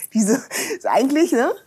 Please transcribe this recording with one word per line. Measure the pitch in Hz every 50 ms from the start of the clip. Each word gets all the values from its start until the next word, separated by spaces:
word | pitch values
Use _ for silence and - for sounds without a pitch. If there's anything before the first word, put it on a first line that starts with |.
| - -
Wieso?“ | - 220 208 190 240 269 - - - -
<laughs> | - - 427 - -
Eigentlich, | - 120 196 254 269 294 311 339 339
ne? | 311 233 254 349 - - _